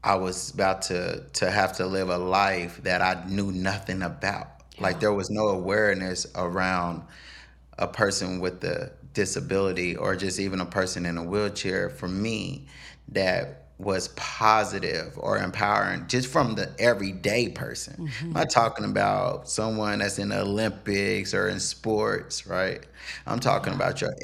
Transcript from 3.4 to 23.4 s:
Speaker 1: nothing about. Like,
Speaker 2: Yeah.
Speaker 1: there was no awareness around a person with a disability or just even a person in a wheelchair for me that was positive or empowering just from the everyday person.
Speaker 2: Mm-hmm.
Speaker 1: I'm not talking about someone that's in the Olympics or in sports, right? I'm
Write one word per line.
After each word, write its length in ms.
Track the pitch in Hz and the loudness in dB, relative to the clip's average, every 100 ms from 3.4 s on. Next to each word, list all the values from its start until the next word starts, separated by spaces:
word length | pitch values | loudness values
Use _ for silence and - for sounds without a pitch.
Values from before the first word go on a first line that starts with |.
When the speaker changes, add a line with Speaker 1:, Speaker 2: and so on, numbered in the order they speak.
| 98 | -2
Speaker 1:
nothing 500 | 92 95 98 - 95 | -2 -2 -2 -4 -4
about. 460 | 87 - 95 - - - - - | -4 -2 -4 -4 -8 -16 -20 -2
Like, 160 | 95 87 | -2 2
Speaker 2:
Yeah. 40 | |
Speaker 1:
there 120 | 104 | 2
was 180 | 101 92 | 2 0
no 180 | 104 107 | 0 2
awareness 760 | 95 92 104 107 95 92 92 - | 2 2 4 4 2 -2 -4 -6
around 680 | - 87 92 92 92 87 82 - - - - - - - - | -4 -2 0 0 2 0 -4 -10 -20 -20 -20 -20 -20 -18 -4
a 80 | 101 | -4
person 520 | - 104 98 92 92 | 4 4 4 -2 0
with 240 | 92 90 | -2 -2
a 280 | 87 82 - - - | -4 -2 -4 -10 -6
disability 840 | - 95 95 90 95 98 90 90 87 | 0 0 0 0 2 2 0 -2 0
or 200 | 98 92 | 0 0
just 240 | 98 90 | -2 -2
even 200 | 98 92 | -2 -2
a 60 | 87 | 0
person 400 | 98 92 90 87 | 0 0 0 -2
in 120 | 85 | -2
a 60 | |
wheelchair 680 | 85 101 104 - 95 95 92 | -2 0 0 -2 -2 0 -2
for 180 | - 92 | -4 -4
me 580 | 95 110 107 92 90 - - - - - | -2 -2 -2 -4 -8 -12 -18 -20 -20 -4
that 480 | 98 92 92 - - - - | 0 2 2 -2 -10 -20 -8
was 300 | 101 95 - - | -2 -2 -4 -8
positive 1000 | - - 110 110 104 98 87 82 - - | -8 2 6 6 4 -2 -2 -2 -6 -6
or 200 | - 104 | 0 0
empowering 680 | 90 98 101 104 98 95 87 | 0 0 2 4 2 -2 0
just 200 | 123 127 | -2 2
from 260 | 160 120 | 2 2
the 160 | 104 92 - | 0 -4 2
everyday 680 | 117 104 98 92 98 113 107 | 4 4 -2 -2 0 2 0
person. 440 | - 58 - - - | -4 -8 -8 -10 -8
Speaker 2:
Mm-hmm. 280 | 160 113 165 | -6 -6 -4
Speaker 1:
I'm 60 | |
not 180 | 165 147 | 0 4
talking 340 | 120 113 107 | 6 4 2
about 640 | 104 101 101 98 90 101 - | 0 2 4 4 0 -2 -4
someone 520 | - 110 110 104 104 | -2 0 0 0 0
that's 180 | 104 101 | 0 0
in 120 | 101 | -2
the 100 | 98 | 0
Olympics 920 | 98 104 110 101 - 101 101 98 95 | 0 2 0 -2 -2 0 2 0 0
or 140 | 98 98 | 0 0
in 120 | 98 | 0
sports, 840 | 101 - 110 107 104 98 - - 92 | -4 -4 0 2 2 0 -4 -10 -4
right? 380 | 90 95 - - - - - - | 0 0 -2 -12 -16 -14 -12 -4
I'm 140 | 120 | 0